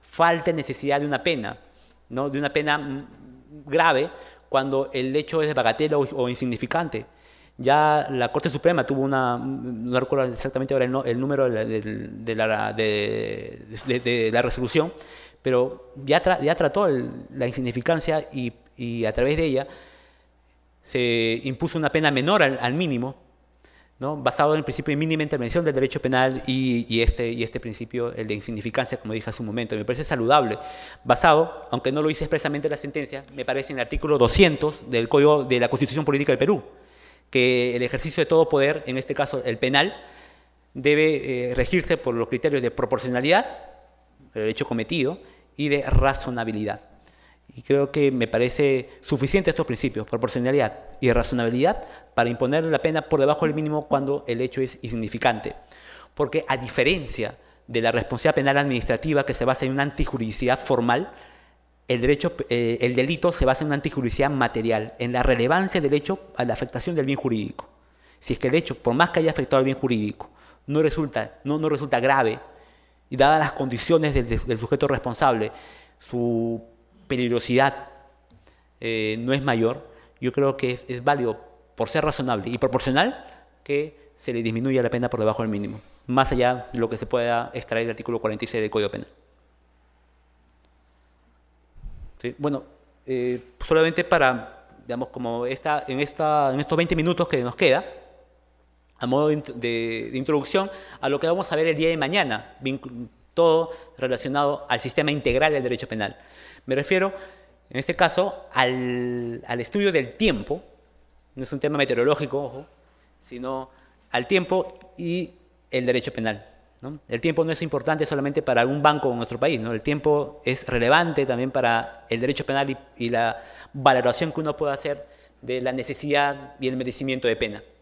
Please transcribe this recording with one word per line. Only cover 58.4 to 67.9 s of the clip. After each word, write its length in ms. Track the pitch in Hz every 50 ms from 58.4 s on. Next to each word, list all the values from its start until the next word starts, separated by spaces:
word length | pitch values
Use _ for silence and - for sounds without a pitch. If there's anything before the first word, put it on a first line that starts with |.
| 135 139 139 143
administrativa 680 | 143 143 131 120 110 - 127 113 - 156 156 143 135
que 80 | 131 131
se 100 | - -
basa 220 | 127 131 127 -
en 60 | 131 131
una 100 | 139 139
antijuridicidad 760 | 147 - - - - - 127 113 110 107 - 131 123 127 131
formal, 540 | - - 139 120 117 120 120 135 180 196 - - - - - - _ _ _ _ _ _ _ _ _ _
el 120 | 127 123
derecho, 320 | 117 127 147 143 - - - - 135 -
eh, 300 | 120 120 120 113 117 117
el 140 | 123 127 123
delito 380 | 123 127 143 170 151 - 180 165
se 120 | - 143
basa 200 | 127 131 127 160
en 20 |
una 80 | 151 143
antijuridicidad 560 | 143 139 139 - - 127 120 - - 139 139
material, 640 | 143 135 123 117 - 120 110 113 113 107 107 113 - -
en 140 | 123 120 123
la 100 | 123 123
relevancia 580 | 139 127 117 117 127 156 180 190 190 - 185
del 120 | 151 139 139
hecho 380 | 151 151 - 190 190 - - -
a 80 | - 127
la 80 | 120 110
afectación 420 | - - 123 - 123 - - 175
del 80 | 160 135
bien 140 | 131 139 135
jurídico. 500 | - 135 117 110 104 - - - - - _ _ _ _